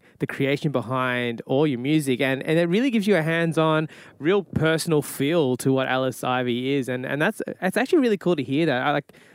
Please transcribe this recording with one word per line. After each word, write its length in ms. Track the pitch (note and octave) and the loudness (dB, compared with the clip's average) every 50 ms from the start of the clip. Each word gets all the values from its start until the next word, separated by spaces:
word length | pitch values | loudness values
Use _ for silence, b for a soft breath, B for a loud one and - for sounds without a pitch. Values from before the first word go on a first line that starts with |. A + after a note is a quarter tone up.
| b b b _ | b b b _
the 80 | - | -6
creation 440 | - - - C#3 C3+ C#3+ C#3+ - D#3 C3 | -6 -4 -2 -2 0 0 0 -2 -2 -2
behind 680 | B2+ A2 G#2+ C3 C3 B2+ B2+ B2 B2 B2 A#2+ A#2 A2 - | -2 -2 -2 -2 -2 -2 -2 -2 -2 -2 -4 -4 -6 -4
all 200 | - C3+ C3+ D#3 | -2 0 2 2
your 120 | D#3 C3+ A#2 | 2 0 -2
music, 420 | B2 C#3 D#3 D#3 D3 C#3 B2+ A#2 | 0 0 0 2 2 0 0 0
and, 220 | C#3 C3 C3+ C3 - | 2 0 0 -2 -2
and 160 | - D#3+ E3 | 0 0 2
it 80 | F3 | 2
really 240 | E3+ E3+ G#3+ B3+ C#4+ | 2 2 2 2 2
gives 160 | A3 A#3 F#3 | 0 0 2
you 100 | G#3 G3+ | 2 2
a 60 | E3+ D#3 | 2 2
hands-on, 640 | D#3+ E3 E3 E3+ E3 D3+ D#3+ D#3+ D#3+ D#3 D#3 D#3+ D3+ B B B B B - | 0 0 0 0 0 2 2 2 2 2 2 0 -2 B B B B B -4
real 240 | C#3 D#3 G3 G3+ F3 | -2 0 2 0 0
personal 580 | - - - D#3 D#3+ D#3+ D#3+ - E3+ D#3+ D3 | -2 -2 0 0 2 2 0 0 0 0 0
feel 560 | - - - - C3+ C#3+ E3+ F3 D3+ B2+ B2+ | 0 -2 -4 -2 -2 0 2 2 2 2 0
to 160 | A#2+ - C3+ C3 | 0 0 0 2
what 160 | C3 C3 C3 | 2 0 0
Alice 340 | B2+ C3 C3 C3 B2+ - - | 0 0 -2 -2 -4 -4 -4
Ivy 520 | B2+ B2+ B2+ B2+ B2 A#2 A#2+ B2 C3 C#3 | -2 -2 0 0 0 -2 -2 -2 -2 -2
is, 160 | C#3+ B2+ A#2+ | 0 -2 -2
and, 160 | B2+ B2+ B2+ | -4 -6 -4
and 160 | C#3 C3+ C#3 D#3 | -6 -2 -2 0
that's, 180 | G3+ A3+ - - - - - - | -2 -2 -4 -8 -10 -8 -4 -4
that's 160 | F3+ - G#3+ | -2 0 0
actually 220 | A#3+ - - E4 | 0 2 2 2
really 180 | C4 A#3+ G#3+ F#3+ | 4 2 2 0
cool 180 | - F3 F3+ | 2 0 0
to 60 | D3 B2+ | 0 0
hear 240 | A2+ C3+ D3 E3+ | -2 0 0 2
that. 200 | D#3 C3 B2 B2+ | 2 0 0 0
I, 60 | D3 C#3+ | 0 0
like, 180 | C#3+ - - b b b b | -2 -4 -6 b b b b